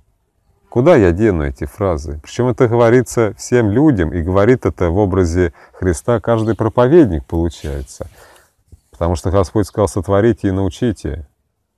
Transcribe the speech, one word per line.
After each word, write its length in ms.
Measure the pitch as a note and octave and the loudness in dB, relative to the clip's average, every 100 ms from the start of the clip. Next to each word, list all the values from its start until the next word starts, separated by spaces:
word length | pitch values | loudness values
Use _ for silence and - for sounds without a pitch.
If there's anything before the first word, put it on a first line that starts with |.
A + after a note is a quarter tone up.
| _ _ _ _ _ _ _ | _ _ _ _ _ _ _
Куда 260 | A#2+ C#3 D#3+ | 0 4 4
я 160 | F#2 | 4
дену 320 | E2+ A2 F2 | 2 0 0
эти 220 | D2 C#2 D#2 | -2 -6 -10
фразы? 540 | - G2 D#2+ D2+ D2 | -6 -4 -4 -8 -14
Причем 260 | - - B2 | -10 -4 -2
это 180 | A#2+ B2 | 0 0
говорится 680 | A#2+ A#2 B2 A2+ - A2 G2+ | 2 4 4 2 -2 -2 -4
всем 320 | - B2 A2 | -2 0 2
людям, 420 | G#2+ D#3 A#2 D#2 | 2 2 2 -2
и 100 | F2 | -4
говорит 440 | E2 F#2 G#2 G2+ G2 | -2 2 2 2 0
это 240 | - F2 | -2 -2
в 80 | F2 | 0
образе 560 | G#2 F#2 F2+ E2+ F2 - - | 0 0 0 0 -2 -4 -20
Христа 460 | - F#2 E2+ - A#2 | -6 -4 -2 -2 -2
каждый 360 | - A#2 A2 G#2+ | 0 -2 0 -2
проповедник, 720 | A2 A2+ B2 F3 B2+ D#2+ - | -2 0 4 4 4 0 -4
получается. 800 | E2+ E2 - D2+ C#2 C2 - - - - _ _ _ _ - _ | -4 -4 -6 -10 -10 -12 -16 -18 -18 -20 _ _ _ _ -20 _
Потому 240 | - E2+ F2 | -6 -4 -2
что 140 | - | -2
Господь 380 | G2 F#2 A2 G2 | -2 0 -2 -4
сказал: 200 | - G2+ | -2 -2
«Сотворите 600 | - F#2 G2 A2+ G#2+ G2+ | -2 -2 2 2 0 -2
и 40 | |
научите, 760 | F#2+ F#2+ - B2 G2 D#2 C#2+ D2+ _ _ _ _ | -2 -4 -4 -6 -6 -8 -10 -14 _ _ _ _